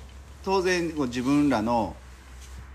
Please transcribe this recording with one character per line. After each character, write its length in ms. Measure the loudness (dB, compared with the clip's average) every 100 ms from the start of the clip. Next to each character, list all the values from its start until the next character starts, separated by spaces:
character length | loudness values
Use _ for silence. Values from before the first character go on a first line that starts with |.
| -18 -20 -20 -8
当 180 | 0 2
然、 300 | 4 2 0
こ 100 | 0
う、 40 | -2
自 140 | 0
分 280 | 2 4 4
ら 120 | 4
の、 340 | 2 2 0 -6 -18 -20 -20 -18 -16 -16 -14